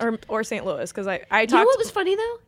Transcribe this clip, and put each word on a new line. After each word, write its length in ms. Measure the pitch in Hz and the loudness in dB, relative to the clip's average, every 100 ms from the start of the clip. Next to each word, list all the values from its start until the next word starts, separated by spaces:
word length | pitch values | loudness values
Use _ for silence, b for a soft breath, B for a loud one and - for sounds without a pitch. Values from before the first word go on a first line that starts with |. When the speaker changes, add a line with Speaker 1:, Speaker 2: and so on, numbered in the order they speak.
Speaker 1:
Or, 160 | 233 220 - | -4 -4 -4
or 160 | 220 | -6
Saint 240 | 220 214 185 | -4 -6 -6
Louis, 240 | 147 175 | -6 -6
'cause 160 | - 196 | -6 -6
I, 180 | 180 - | -6 0
I 100 | 208 | 0
Speaker 2:
You 60 | 220 | 4
know 40 | |
Speaker 1:
talked 120 | 330 | 6
Speaker 2:
what 140 | 453 539 | 6 4
was 100 | 453 | 0
funny, 260 | 415 370 | -2 0
though? 240 | 392 466 466 | -2 -4 -8